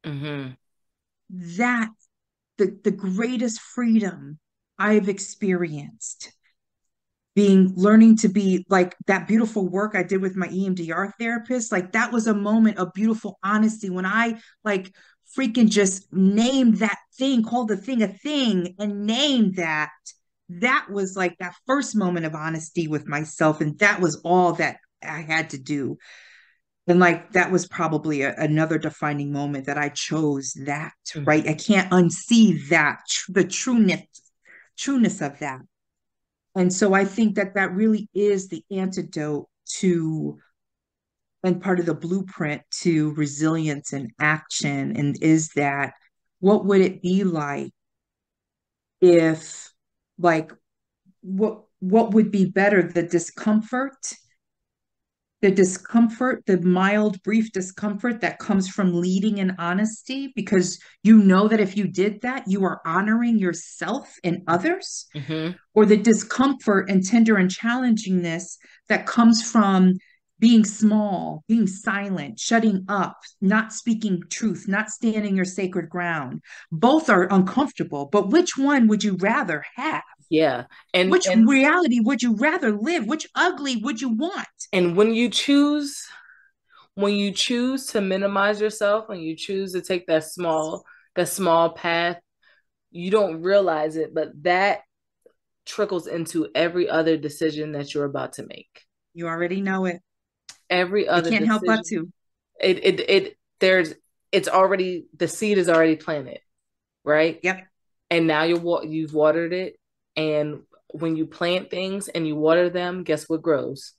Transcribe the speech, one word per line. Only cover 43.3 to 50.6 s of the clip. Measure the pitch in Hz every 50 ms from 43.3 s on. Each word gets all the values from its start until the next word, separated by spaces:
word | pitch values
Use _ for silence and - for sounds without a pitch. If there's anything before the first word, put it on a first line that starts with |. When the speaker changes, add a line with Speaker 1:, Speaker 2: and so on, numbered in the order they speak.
| 139 143 156 160 160 165 160 156 143 143 147 -
Speaker 2:
and | - 139 139 110 _ _
action, | 147 151 156 156 - - - - - 147 143 135 135 139 -
and | - 143 143 139 -
is | - 160 160 160 156 160
that, | - 143 143 143 139 139 139 135 - _ _ _ _ _ _ _ _ _
what | 180 190 214 202 180
would | 196 196 190
it | 185 180 185 -
be | - 180 185 190
like | 202 185 165 156 147 143 143 139 135 131 _ _ _ _ _ _ _ _ _ _ _ _ _ _ _ _ _ _ _ _ _ _ _ _ _ _
if, | 180 180 170 170 160 160 160 160 - - - - - - _ _ _ _ _ _ _ _ _ -
like, | 170 175 165 160 156 - - _